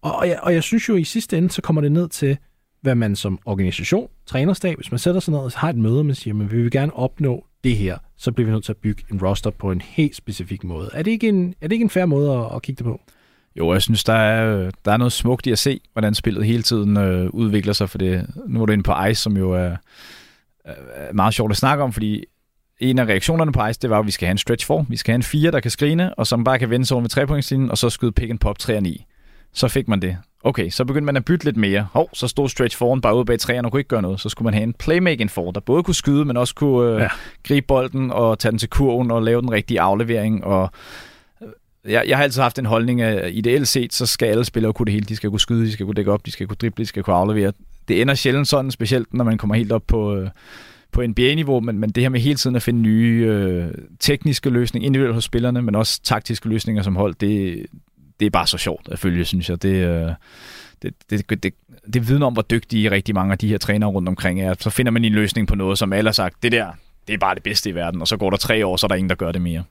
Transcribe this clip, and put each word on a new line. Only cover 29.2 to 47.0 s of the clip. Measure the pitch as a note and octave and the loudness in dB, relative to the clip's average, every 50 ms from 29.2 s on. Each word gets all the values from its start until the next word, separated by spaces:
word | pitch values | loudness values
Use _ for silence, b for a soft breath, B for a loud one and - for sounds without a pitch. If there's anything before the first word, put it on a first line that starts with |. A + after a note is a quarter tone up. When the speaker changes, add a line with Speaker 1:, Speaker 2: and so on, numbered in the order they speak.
| b b b b b b b | b b b b b b b
Speaker 2:
Så | - - A#2+ | 0 0 0
fik | - C3+ B2+ - | 0 0 0 0
man | A2 F#2+ F2+ | 0 0 0
det. | F#2 F2 F2 - _ _ _ - | -2 -4 -6 -10 _ _ _ -2
Okay, | B2+ B2+ - F2+ F2 | -2 0 0 -2 -4
så | - - B2+ | -2 -4 -2
begyndte | B2 C3+ D3+ D3 | -2 0 -2 0
man | C#3+ C#3 | 0 -2
at | C3 A2+ | -2 0
bytte | - F3+ E3+ - | 0 0 0 0
lidt | D3 A#2 | -2 0
mere. | A2+ G#2+ G2 G2 G2+ G#2 F#2+ - | 0 0 2 2 0 0 0 0
Hov, | B2 E3 - - | 0 0 0 -2
så | - - A#2+ | -6 -6 -4
stod | - - C#3+ C3 | -2 -2 -2 -2
stretch | - - C3 A#2 - | 0 0 -2 -2 0
foren | - B2+ A#2+ C3 C3 | 0 0 0 0 2
bare | A#2+ A#2 G#2 | 2 2 2
ude | A#2+ B2 | 2 2
bag | G#2+ A#2+ A2 | 2 0 0
træerne | - - A#2+ B2 A#2+ A#2 | 0 -2 -2 -2 -2 -2
og | A#2+ | -2
kunne | C#3 | -2
ikke | C#3 - | -2 0
gøre | - A2+ G2 | -2 -2 0
noget. | F2+ F#2+ G2 | -2 -4 -4
Så | - G#2+ | -6 -8
skulle | - - A2+ | -6 -2 -2
man | A2+ G#2+ | 0 0
have | G#2+ G#2+ | 0 0
en | A2+ A#2 | -2 -4
playmaking | - - - D#3+ F3 F#3 F3+ D#3 A#2 A2+ G#2 | -4 -2 0 2 2 2 2 0 0 -2 -4
four, | - - F2 F2+ | -2 -4 -6 -4
der | F2+ G2+ | -6 -6
både | - - B2 E3 E3+ | -2 2 2 2 2
kunne | F#3+ F3 | 2 -2
skyde, | - - - C#3+ C#3+ D3+ | 0 2 2 2 2 2
men | D3 B2 | 2 0
også | A#2+ B2 B2 - | 0 -2 -2 -2
kunne, | - D3 C#3+ C3+ B2 A#2+ A#2+ A2+ | -2 0 2 4 4 4 2 2
øh, | G#2+ | 2
Speaker 1:
Ja. | A2+ G2 B B B B B B - | 0 -2 B B B B B B -4
Speaker 2:
gribe | - C#3+ C#3+ C3 | 0 0 0 2
bolden | - C#3 C3 B2+ C3 - C3+ C3 B2+ | 2 2 2 2 0 -2 -4 -4 -2
og | - G2+ A#2 A2+ A2 G#2 | 0 2 2 2 2 2
tage | - - | 0 0
den | A2 G#2+ | 0 0
til | A#2 A2 | -4 0
kurven | - - C#3 C3+ A#2 A#2+ B2+ A#2+ | 2 2 4 4 2 2 0 0
og | A2+ A#2 A2 | 0 0 2
lave | A2+ A#2 A#2+ | 2 2 2
den | A#2+ B2+ | 0 0
rigtige | A2+ G#2 G#2 - B2 F#2 | 0 0 0 0 0 2
aflevering. | E2 F#2+ G2 G#2 A#2+ A2+ A#2 A2 G#2 A2 A2 G2+ - | 4 4 4 2 0 0 0 0 2 0 0 0 0
Og, | - G2+ F#2+ F#2 F#2+ B B B B B B B B B B B B B _ A3+ | 0 2 2 2 0 B B B B B B B B B B B B B _ -20
øh, | A3 - _ _ _ _ _ _ G#2 G#2 | -20 -20 _ _ _ _ _ _ 0 0
jeg, | A2+ - - | 0 2 2
jeg | C3+ | 2
har | C3 C#3+ | 2 2
altid | C#3+ A#2+ B2+ C3+ | 2 2 2 2
haft | A#2+ - - | 2 0 -2
en | C3 | -2
holdning, | G#2+ A2+ A2+ A#2 B2 B2 B2 A#2 | 0 2 2 2 2 0 2 2
at | A2+ G#2+ G2 F2+ F2 F2+ | 0 0 0 -2 -4 -4
ideelt | G#2+ G#2 A#2+ B2 D3 C#3 A#2 | -2 0 2 2 2 2 2
set, | - C3+ A#2+ A2+ - | 0 0 -2 -2 -4
så | - B2+ | -4 -2
skal | A#2 - - B2 | -2 0 0 0
alle | A2+ G#2 A2+ B2 | 2 2 2 0
spillere | - - A#2+ A2 A2 G#2+ | 0 0 0 0 0 0
kunne | - A#2+ | 0 0
det | G#2+ G2+ | 0 0
hele. | G#2+ G#2 | -2 -2
De | G2+ A2 | -4 -6
skal | G#2 - G#2 | -4 -4 -4
kunne | G2+ G#2 | 0 0
skyde, | - - A#2+ A#2 A2+ | 0 0 2 0 0
de | A2 G#2+ | 0 -2
skal | G#2+ G2+ | -4 -4
kunne | F#2+ G#2+ | -4 -2
dække | G#2+ G2+ G2+ G2+ | -2 0 0 0
op, | G#2 - | 0 -2
de | - | -8
skal | - - F#2+ | -10 -10 -8
kunne | F#2+ G#2 - | -10 -8 -4
drible, | - A#2 G#2 - A2+ | -4 -4 -4 -4 -8
de | |
skal | G#2+ - G2+ | -6 -6 -6